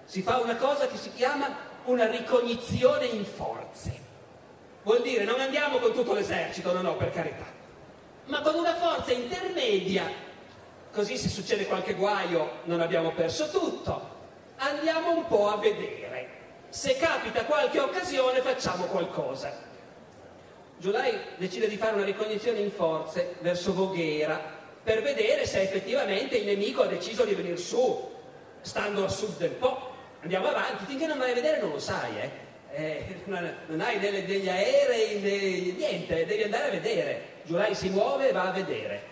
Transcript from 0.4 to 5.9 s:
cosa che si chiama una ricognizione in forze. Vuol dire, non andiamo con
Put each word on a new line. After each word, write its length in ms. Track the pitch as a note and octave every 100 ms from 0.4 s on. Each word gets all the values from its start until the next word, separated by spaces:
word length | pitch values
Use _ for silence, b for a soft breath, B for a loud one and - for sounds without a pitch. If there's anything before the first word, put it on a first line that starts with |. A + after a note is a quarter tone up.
| A#3 A#3
cosa 300 | C4 C#4+ C4
che 100 | G#3
si 160 | -
chiama 420 | - B3+ C#4+ C4+ - - -
una 220 | B3 B3 A3
ricognizione 960 | A#3 A#3+ B3 A#3+ A#3 - - B3+ D4
in 220 | B3+ A3 G3
forze. 800 | - - - - - - - - - - - - - - -
Vuol 200 | G3+ A#3+
dire, 220 | C4 A#3+
non 140 | G#3 B3+
andiamo 380 | C4+ D4 D4 B3+
con 160 | A#3